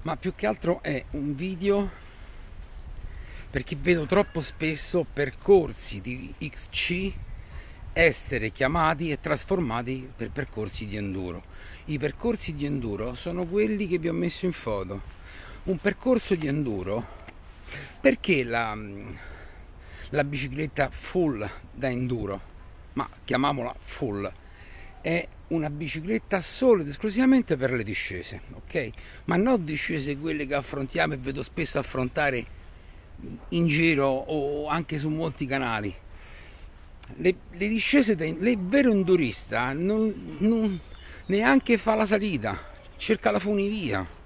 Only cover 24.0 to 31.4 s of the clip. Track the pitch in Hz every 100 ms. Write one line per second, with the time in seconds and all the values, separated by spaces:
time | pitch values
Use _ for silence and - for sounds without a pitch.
24 | 135 101 98 - - - - - - -
25 | - 170 - - - 165 151 147 156 160
26 | 160 220 - 196 170 - 254 214 147 143
27 | 214 208 262 262 - 147 131 123 104 98
28 | - 92 - - - - - 175 117 -
29 | - - - 170 220 254 156 151 - 165
30 | 139 139 160 156 135 143 135 143 135 165
31 | 160 143 127 139